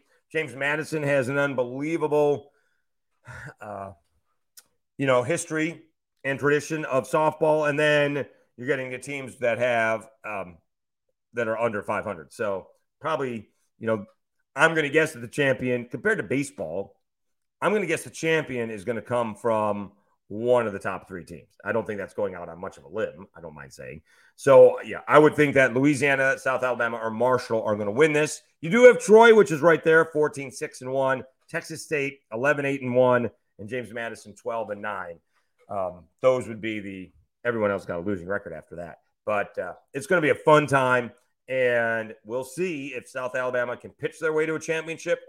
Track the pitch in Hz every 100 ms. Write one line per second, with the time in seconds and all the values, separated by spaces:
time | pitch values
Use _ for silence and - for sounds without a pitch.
0 | _ _ _ 160 147 131 139 151 143 156
1 | 143 143 123 139 143 127 123 135 151 165
2 | 151 147 147 139 - _ _ _ _ _
3 | _ _ - - 139 - 107 101 98 98
4 | _ _ _ _ _ - _ _ _ -
5 | 139 123 120 170 - 156 160 151 _ _
6 | _ _ 135 139 143 147 143 156 151 131
7 | 107 160 156 151 156 156 147 147 151 147
8 | 143 143 123 _ _ - 127 135 127 127
9 | 139 143 127 95 117 113 123 117 113 113
10 | 104 _ 110 101 90 85 _ _ _ _
11 | _ _ _ 120 110 110 117 104 95 101
12 | 104 87 73 - 107 95 - _ _ _
13 | 156 151 135 113 - _ _ - 113 107
14 | 101 _ _ _ _ 135 160 160 143 151
15 | 156 120 117 - 139 127 127 123 120 123
16 | 214 208 104 135 139 - 80 90 101 _
17 | _ _ _ _ _ - 160 214 165 156
18 | 123 - 160 160 131 123 113 110 101 110
19 | - 120 113 104 120 110 107 104 95 _
20 | _ _ - 104 120 123 110 98 104 92
21 | - 92 76 80 - _ 98 110 104 101
22 | 92 - 101 90 85 85 95 - 69 98
23 | 101 71 95 85 82 73 69 - 65 73
24 | _ _ _ - 139 131 123 - 110 90
25 | - 139 151 147 147 131 127 120 143 135
26 | 143 135 135 131 135 127 127 117 117 117
27 | 113 110 127 123 - 113 107 104 104 113
28 | 156 147 151 - _ - 165 226 247 -
29 | - 220 233 220 - 156 165 160 165 160
30 | 160 151 147 143 135 - 151 - 127 135
31 | 135 131 - _ - 165 - 160 - 151
32 | 139 139 - 113 139 143 139 139 127 123
33 | 127 123 120 _ _ - 101 123 107 117
34 | 117 107 107 98 120 113 101 101 104 98
35 | 90 82 _ _ _ _ - 98 92 87
36 | 80 - 131 127 110 110 110 107 98 95
37 | 90 _ _ _ 120 113 104 98 - 87
38 | 87 95 87 101 - 78 - 82 82 -
39 | _ _ 107 104 98 - 90 - _ 139
40 | - 180 151 - 160 151 147 139 127 123
41 | 117 - _ _ - 131 123 120 117 113
42 | 110 - 104 127 127 160 185 147 139 123
43 | - 131 127 131 127 123 120 117 101 -
44 | 156 - 160 156 156 156 160 160 160 156
45 | 170 170